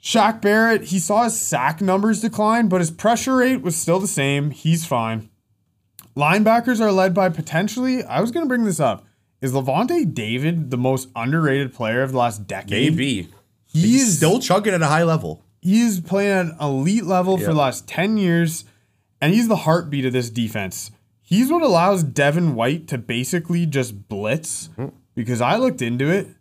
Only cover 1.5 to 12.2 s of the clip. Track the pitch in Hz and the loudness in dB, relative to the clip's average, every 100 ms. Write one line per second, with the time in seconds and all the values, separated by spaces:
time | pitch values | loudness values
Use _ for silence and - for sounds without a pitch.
1.5 | 147 131 160 196 190 214 214 220 - 214 | 0 -2 0 0 2 2 0 -2 -2 0
2.5 | 226 220 185 170 165 208 233 269 262 254 | 2 2 0 -2 0 0 0 0 2 2
3.5 | 262 180 160 - 175 196 - 139 139 147 | 0 -2 -4 0 0 0 -2 0 0 -2
4.5 | 139 - - 160 123 113 113 110 _ _ | -4 -2 -2 0 -2 -2 -6 -10 _ _
5.5 | _ _ _ _ - - - 147 190 214 | _ _ _ _ -20 -14 -2 2 4 4
6.5 | 233 233 233 220 190 190 180 185 165 160 | 4 2 0 2 4 2 2 0 0 -4
7.5 | 160 208 214 254 254 - 123 220 339 320 | -2 -2 -2 -2 -2 -2 -2 -2 -2 -2
8.5 | 247 220 160 135 98 _ _ _ _ 135 | 0 0 0 0 -2 _ _ _ _ -4
9.5 | 131 131 139 247 349 226 123 107 120 151 | -2 0 0 0 0 0 -2 -4 -2 -2
10.5 | 170 139 127 127 131 - - 117 160 156 | -2 -4 -2 0 -2 -4 -6 -2 0 2
11.5 | 135 135 - 110 117 135 131 | 0 -2 -4 -2 -2 0 0